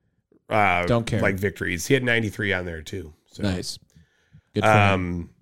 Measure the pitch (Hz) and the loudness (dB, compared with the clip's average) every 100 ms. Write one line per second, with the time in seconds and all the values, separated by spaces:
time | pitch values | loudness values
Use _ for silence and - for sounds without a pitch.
0 | _ _ _ _ - 110 98 87 87 117 | _ _ _ _ -4 2 2 2 2 0
1 | 113 107 104 95 98 - 87 90 - 135 | 0 0 0 0 -2 -2 -4 -4 0 0
2 | 123 117 107 - 104 92 90 82 78 98 | 2 0 -2 -4 -2 -2 -4 -10 -10 -12
3 | 78 - _ - 101 90 - - _ _ | -12 -18 _ -4 -2 -2 -6 -12 _ _
4 | _ _ _ - _ 104 107 107 101 95 | _ _ _ -20 _ 0 4 6 6 2
5 | 90 87 85 _ | 0 -6 -8 _